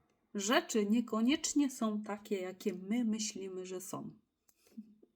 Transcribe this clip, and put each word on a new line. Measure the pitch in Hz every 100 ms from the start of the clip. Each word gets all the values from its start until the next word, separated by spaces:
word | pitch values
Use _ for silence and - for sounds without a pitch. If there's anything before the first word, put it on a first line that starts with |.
| _ _ _
rzeczy | 208 196 294 339 226 208
niekoniecznie | 233 233 220 233 320 - 294 285
są | - 220 214
takie, | 214 208 - 196
jakie | 185 185 208
my | 180 190 233
myślimy, | 226 214 214 185 190 185 185
że | 185
są, | - 143 - - _ _ _ _ _ 233 - - _